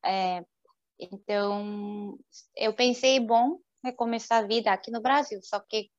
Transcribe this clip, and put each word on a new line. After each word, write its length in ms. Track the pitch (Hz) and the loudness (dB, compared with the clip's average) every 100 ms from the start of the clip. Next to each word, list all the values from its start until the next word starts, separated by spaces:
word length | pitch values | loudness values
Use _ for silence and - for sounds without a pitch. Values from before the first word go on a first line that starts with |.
É, 400 | - 190 185 180 175 _ _ _ _ _ | -2 0 0 -2 -8 _ _ _ _ _
então, 1160 | 180 196 - 208 202 202 208 208 202 208 208 - _ - - - | -14 -14 -2 0 0 -2 -4 -8 -8 -8 -10 -12 _ -20 -18 -4
eu 180 | 220 | -2
pensei, 460 | 214 247 247 262 262 | 2 2 4 4 4
bom, 380 | 226 233 277 - _ _ | 4 4 4 0 _ _
recomeçar 600 | 254 247 233 233 - 226 | -10 -4 -2 -2 2 0
a 20 | 208 | 2
vida 260 | 226 220 | 0 2
aqui 180 | 190 - | 0 -2
no 100 | 233 | -4
Brasil, 380 | 226 277 285 208 | 2 2 2 -6
só 180 | - 208 | -6 -6
que 300 | - 220 202 | -4 -6 -6